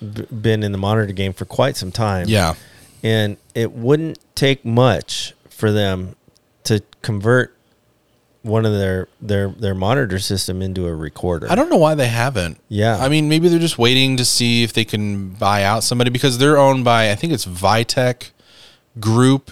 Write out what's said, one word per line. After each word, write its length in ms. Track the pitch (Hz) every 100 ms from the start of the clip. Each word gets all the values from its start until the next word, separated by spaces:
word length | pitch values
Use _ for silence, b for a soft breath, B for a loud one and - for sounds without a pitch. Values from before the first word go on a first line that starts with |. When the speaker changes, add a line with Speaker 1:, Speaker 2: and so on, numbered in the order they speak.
Speaker 1:
b-, 220 | 104 107 -
been 320 | 117 110 107
in 80 | 104
the 60 | 98
monitor 340 | 98 110 101
game 220 | 92 95
for 100 | -
quite 320 | 92 - 135 -
some 160 | 92
time. 380 | - 107 95 95
Speaker 2:
Yeah. 240 | 107 82 80 B B B -
Speaker 1:
And 320 | 113 110 104 98 _ 117
it 180 | 113
wouldn't 460 | 120 120 151 160 - _ -
take 280 | 143 139
much 680 | 117 113 127 80 - - - _ _
for 220 | - 107
them 420 | 104 98 92 92 - _ _ _ _
to 180 | - 107 - -
convert 520 | - 101 107 127 - _ _ _ _ _ _ _ _ _
one 220 | 110 113 110
of 60 |
their, 380 | 104 95 95 90 _
their, 280 | 107 101 98
their 260 | 98 101 92
monitor 420 | 95 139 113 92
system 440 | - 98 - 92
into 260 | 95 92 87
a 80 | 80
recorder. 560 | 76 - 90 82 -
Speaker 2:
I 40 | 202
don't 140 | 339
know 60 | 240
why 160 | 151 151
they 120 | 120
haven't. 500 | 117 127 113 85 - -
Speaker 1:
Yeah. 280 | 104 113 107
Speaker 2:
I 120 | 135
mean, 180 | 156 151
maybe 220 | 160 175
they're 100 | 165
just 180 | 165 -
waiting 380 | 117 131 135 127
to 80 |
see 400 | 123 - 120 117
if 80 | 117
they 140 | 117 110
can 440 | 104 104 101 95
buy 320 | 101 101 104
out 200 | 98 110
somebody, 260 | - 123 123
because 280 | 123 139 120
they're 200 | 143 147
owned 280 | 135 131 123
by, 260 | 117 110
I 40 | 104
think 180 | 165
it's 120 | 139 92
Vitek 840 | 90 98 113 117 135 123 123 - _ b b b b b 117
Group 520 | 107 113 131 139 -